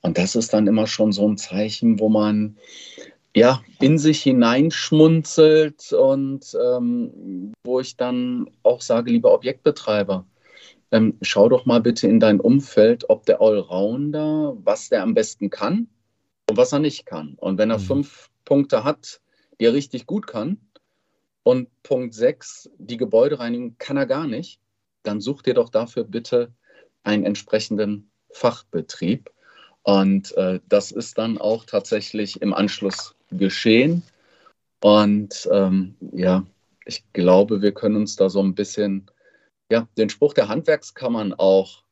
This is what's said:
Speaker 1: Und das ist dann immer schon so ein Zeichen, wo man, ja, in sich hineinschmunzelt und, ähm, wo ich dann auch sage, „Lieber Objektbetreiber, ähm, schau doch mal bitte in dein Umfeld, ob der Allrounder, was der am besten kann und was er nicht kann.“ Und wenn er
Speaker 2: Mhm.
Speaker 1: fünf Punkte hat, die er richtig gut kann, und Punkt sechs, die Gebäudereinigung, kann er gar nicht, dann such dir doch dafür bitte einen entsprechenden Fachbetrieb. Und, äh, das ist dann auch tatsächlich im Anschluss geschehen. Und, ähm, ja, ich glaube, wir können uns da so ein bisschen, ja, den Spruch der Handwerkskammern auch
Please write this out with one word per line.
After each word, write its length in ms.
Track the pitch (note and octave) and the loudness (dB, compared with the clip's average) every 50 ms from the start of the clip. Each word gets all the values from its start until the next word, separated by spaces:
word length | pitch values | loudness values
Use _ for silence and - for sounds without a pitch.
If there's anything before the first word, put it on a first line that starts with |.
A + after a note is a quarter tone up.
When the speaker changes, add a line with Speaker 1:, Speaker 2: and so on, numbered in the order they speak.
Speaker 1:
Und 160 | - - E2 | -4 -2 -2
das 180 | F2 F2+ F#2+ - | -2 -2 -2 -2
ist 180 | A#2 A2+ - - | -4 -2 0 0
dann 140 | G#2+ G#2+ | 2 2
immer 200 | G2 G#2+ A2 A2 | 2 2 2 0
schon 240 | G#2+ - - A2 G#2+ G2 | -2 -2 0 0 0 2
so 140 | G2 G2+ | 0 0
ein 100 | G#2+ G#2 | 0 0
Zeichen, 600 | G2 - - F#2 G2 G#2+ A2 A2 - - A#2 A2+ G2+ | -2 -8 -8 -6 -4 -4 -4 -6 -2 0 0 2 2
wo 100 | A2 G#2+ | 2 2
man, 480 | G#2+ G#2+ G#2+ G#2+ G#2+ G#2+ G#2+ G#2+ G#2+ _ _ - - - - - - - - - _ _ _ _ _ | 2 2 2 0 0 -2 -2 -4 -8 _ _ -20 -20 -20 -20 -20 -20 -20 -20 -20 _ _ _ _ _
ja, 280 | G#2+ A2+ B2 C3 B2+ - _ _ _ | 6 6 6 4 2 -4 _ _ _
in 180 | C#3+ C3+ D#3 | 2 4 4
sich 240 | D#3+ C#3+ D#3 D3+ - - | 4 4 2 0 2 2
hineinschmunzelt 1700 | C#3+ B2+ B2 A#2+ A#2 A#2+ C3 D3 E3 - - - - D#3+ D#3 D#3 D#3+ E3 E3 D3+ - - - D#3+ D#3 D#3 D#3 D#3 D3+ D3+ _ - - C#3+ | 2 4 4 4 4 4 2 2 0 0 -4 -4 0 4 6 6 6 6 2 0 -2 2 4 6 6 6 4 2 0 -4 _ -10 -4 0
und, 640 | B2+ C3 C3+ C3+ C#3 C3+ C3+ C3+ C3+ _ - - - | 2 4 4 2 0 -2 -6 -8 -10 _ -10 -6 -2
ähm, 920 | A#2+ B2 B2 B2 A#2+ A#2+ A#2+ A#2+ A#2 - - - F2 F#2+ F#2+ F2+ F#2 G#2 A2 _ _ | -2 0 -2 -2 -2 -2 -4 -4 -6 -8 -10 -16 -16 -14 -12 -12 -12 -14 -16 _ _
wo 160 | B2 B2+ B2+ | -4 -4 -4
ich 160 | C3+ C3+ - | -4 -6 -8
dann 520 | - B2+ B2 B2 B2 B2 B2 B2 B2 - - _ _ _ | -6 -6 -4 -4 -4 -4 -4 -6 -6 -8 -10 _ _ _
auch 180 | A#2 B2 A#2+ | 0 0 0
sage, 300 | - - A#2+ A#2 A#2+ A#2+ | -2 -2 -2 0 0 2
„Lieber 220 | A#2 A#2 A#2 B2+ - | 0 4 6 4 4
Objektbetreiber, 920 | - - B2+ C3+ _ _ - - - - - G#2+ G#2 G2 F#2+ G2 F#2 F#2 _ _ _ _ _ _ - - - _ _ _ _ | 4 2 -6 -8 _ _ -2 -2 0 -4 -2 -2 -2 0 -2 -4 -6 -6 _ _ _ _ _ _ -20 -20 -20 _ _ _ _
ähm, 260 | - A2 A2 A2 - - | 0 2 2 2 0 -4
schau 280 | - - - G2+ G2+ A#2 | -8 -4 2 4 6 6
doch 160 | B2+ B2 - | 6 2 2
mal 160 | B2 A#2 A#2+ | 2 2 2
bitte 260 | A2+ A#2+ A#2 - - | 2 0 -2 0 2
in 120 | G2+ A2+ A2+ | 2 4 4
dein 200 | A2 A2 G2+ F#2+ | 4 4 4 4
Umfeld, 680 | - A2 B2+ C#3 C#3 - - G#2+ G#2+ A2+ A#2+ A#2 - - | 4 4 4 2 0 0 4 4 6 6 4 0 0 0
ob 160 | A2 - _ | 0 0 _
der 160 | - - - | 0 2 4
Allrounder, 1120 | A2 A2 G#2+ G2+ F#2 - F2+ F#2 G2 G#2+ A#2 C3 D3 D3 D3 D3+ D3+ D3+ D3+ D#3 D3+ D4 C4 G#3+ F#3 | 4 4 4 2 -2 -4 -4 -2 -2 -2 -2 -4 -4 -4 -4 -4 -4 -2 -2 -2 -4 -4 -6 -4 -4
was 260 | - G#3 - - - | -4 -4 -4 -4 -4
der 120 | - A2 F#2 | -4 -2 -2
am 100 | A2+ G#2 | 0 0
besten 360 | A2+ A2+ - - _ G#2 G2 | -2 -2 -2 -6 _ -8 -8
kann 380 | - - G2+ A2+ E3+ A3 A#3 - _ _ _ _ _ _ _ _ _ _ _ - | -6 -6 -4 -4 -2 -4 -4 -6 _ _ _ _ _ _ _ _ _ _ _ -4
und 80 | A2 | 2
was 160 | A2 B2 B2+ - | 2 2 2 2
er 60 | C#3+ | -2
nicht 260 | D#3 D3 C#3+ - _ | -2 -2 -4 -6 _
kann.“ 300 | - F#2 D#2+ D2+ D2 C#2 _ | -14 -14 -14 -14 -14 -16 _
Und 180 | - F#2+ F#2+ | -6 -6 -2
wenn 120 | F#2 G#2+ A2 | 0 0 0
er 60 | A2+ G#2+ | 0 -4
Speaker 2:
Mhm. 40 | F#2+ | -4
Speaker 1:
fünf 460 | F#2 C3 C#3 C#3+ - _ _ _ _ _ _ _ | -4 -2 -4 -4 -6 _ _ _ _ _ _ _
Punkte 380 | - C#3+ C#3 C#3 C#3 - A2+ A2+ | 0 0 0 2 0 -2 -2 -2
hat, 380 | C#3+ D3+ _ - - - _ _ _ _ _ _ _ _ _ | -2 -6 _ -10 -20 -20 _ _ _ _ _ _ _ _ _
die 60 | A2+ | 0
er 80 | A#2 A#2+ | 2 2
richtig 320 | C#3+ C#3 - - B2+ - | 0 -4 -6 -12 -14 -10
gut 220 | - - G#3+ - | -8 -8 -8 -8
kann, 300 | - - A2 G#2+ D3+ G3 - _ _ _ - _ _ _ _ _ _ _ _ _ _ _ _ _ | -8 -10 -8 -6 -6 -8 -10 _ _ _ -20 _ _ _ _ _ _ _ _ _ _ _ _ _
und 220 | B2 B2+ B2+ B2 _ _ _ _ | 0 0 0 -2 _ _ _ _
Punkt 300 | - C#3 B2+ B2+ A#2+ A2+ | -4 -4 -4 -4 -8 -6
sechs, 560 | A2 A#2 C3 D#3 _ - - - - - - _ | -2 -2 -2 -2 _ -16 -20 -20 -20 -20 -20 _
die 180 | _ G2+ G#2 A#2+ | _ -14 -14 -8
Gebäudereinigung, 800 | A2+ B2+ G#2 G#2 A2+ B2 C#3+ D3+ C3+ A#2+ A#2 A#2+ A#2+ B2 A#2 A#2 | -6 -6 0 2 2 2 2 -2 -6 -6 -8 -8 -8 -10 -12 -14
kann 200 | _ - - C#3 | _ -12 -6 -4
er 80 | C#3 C#3 | -4 -2
gar 220 | A2+ C3 C#3+ D#3+ | -2 -4 -6 -4
nicht, 320 | D3 A2+ - F3+ - - _ _ _ _ _ _ _ _ _ _ | -8 -8 -8 -10 -14 -18 _ _ _ _ _ _ _ _ _ _
dann 160 | G#2+ G#2 G#2+ | -8 -8 -6
such 220 | G2+ A#2+ D3 - | -6 -8 -8 -6
dir 120 | _ C3 A#2+ | _ -2 0
doch 140 | A#2+ A#2 A#2 | 0 -2 0
dafür 360 | - A2 A#2 A#2 - B2+ A2+ | -2 -4 -4 -2 -8 -8 -8
bitte 480 | G#2 F#2+ A#2+ A#2 - B2 A#2+ A#2+ A#2+ _ _ _ _ _ _ _ _ _ _ _ | -6 -8 -10 -8 -2 -2 -4 -4 -4 _ _ _ _ _ _ _ _ _ _ _
einen 220 | G#2 G#2+ G#2+ F#2+ | -4 -2 -2 -2
entsprechenden 840 | G2 G#2 - - _ - G#2+ G#2+ - A2 G#2 G#2+ G2+ G#2 G#2 - _ _ _ _ _ | -4 -6 -6 -6 _ -4 -4 -4 -4 -4 -4 -4 -4 -6 -8 -12 _ _ _ _ _
Fachbetrieb. 1000 | - - - A#2+ A#2 - - _ - E2+ D#2 _ - - E2+ E2+ A2+ C#3+ _ - _ _ _ _ _ _ _ _ _ _ | -14 -4 -4 -4 -4 -4 -18 _ -10 -10 -10 _ -12 -8 -4 -4 -4 -4 _ -20 _ _ _ _ _ _ _ _ _ _
Und, 500 | _ G2+ G2+ G2 F#2+ G2 G2 G2 F#2+ - - | _ 2 2 2 4 2 0 0 -2 -4 -4
äh, 240 | - F#2+ F#2 F#2 F2+ _ _ | -4 -2 -2 -4 -6 _ _
das 220 | G#2 G#2 G2 - | 0 0 0 -2
ist 260 | - G2+ A#2 - - | -10 -12 -12 -8 -6
dann 200 | - A2 A2+ A2 | -6 -4 -4 -6
auch 280 | G2+ - G#2 A2+ A2+ _ | -4 -2 -4 -4 -4 _
tatsächlich 760 | - - G#2 - - A2+ G#2+ G2+ - - A2 G#2 G2 - - | -4 -6 -4 -4 -2 -6 -6 -6 -6 -8 -8 -8 -8 -8 -6
im 120 | - G2+ - | -4 -4 -2
Anschluss 640 | - G2+ G2+ - - G2+ G2 F#2+ - - - _ _ _ _ | -2 -2 -4 -4 -4 -6 -6 -6 -6 -12 -18 _ _ _ _
geschehen. 720 | F#2 F2+ G2 F#2+ - - - A#2 A2 A#2 C3 D#3 E3+ F3 - _ _ _ _ _ _ _ _ _ _ _ _ _ _ _ | -6 -2 -2 -2 -2 -2 0 2 4 4 4 2 0 -2 -6 _ _ _ _ _ _ _ _ _ _ _ _ _ _ _
Und, 680 | - G#2 G#2 G#2+ G#2 G2+ G#2 G#2 G#2 G2+ - - - A2 | 4 4 6 6 4 2 0 -2 -4 -8 -12 -12 -2 0
ähm, 440 | G#2 G2+ G2 F#2+ F#2+ F#2+ F#2 F#2 - _ - - - | 2 2 2 2 0 0 -2 -4 -10 _ -18 -14 -8
ja, 320 | F2 F#2 F#2 F#2 F#2+ G2 - _ _ _ _ _ _ _ | -2 0 0 0 0 -2 -6 _ _ _ _ _ _ _
ich 180 | - - - _ _ | -16 -16 -16 _ _
glaube, 500 | _ - F2+ F2+ F#2 F#2+ G2+ G#2+ A2+ G2 | _ 0 4 4 6 6 4 2 0 0
wir 120 | G2+ G#2 G2+ | 0 -2 -2
können 240 | - - G#2 G#2+ | -2 -4 -2 -2
uns 180 | G#2+ G#2+ G2 - | -2 -4 -4 -2
da 140 | - G2 F#2+ | -2 -2 0
so 120 | F#2 G2+ | 0 0
ein 140 | G2 F#2+ F2+ | -2 -2 -2
bisschen, 560 | - G#2 - - - G#2 G2+ G2 G2 G2 _ _ _ _ _ _ _ _ _ _ _ _ _ | -4 -8 -8 -4 -6 -4 -4 -4 -8 -10 _ _ _ _ _ _ _ _ _ _ _ _ _
ja, 160 | A2+ A#2 A#2 _ _ | -2 -2 -2 _ _
den 120 | - A2 G#2 | -4 -4 -4
Spruch 240 | - _ D3 D3 - | 0 _ -2 0 2
der 140 | - A#2 | 0 -2
Handwerkskammern 880 | G#2 G#2+ D#3+ D#3 - - - - - _ - C3 B2 A#2 A2 G#2+ G2 - | -2 -4 -4 0 -2 -2 -2 -2 -16 _ -10 -8 -6 -6 -4 -4 -6 -4
auch 500 | - F#2+ F#2+ F#2+ F#2+ F#2+ - - _ _ _ | 0 2 4 4 4 2 -2 -12 _ _ _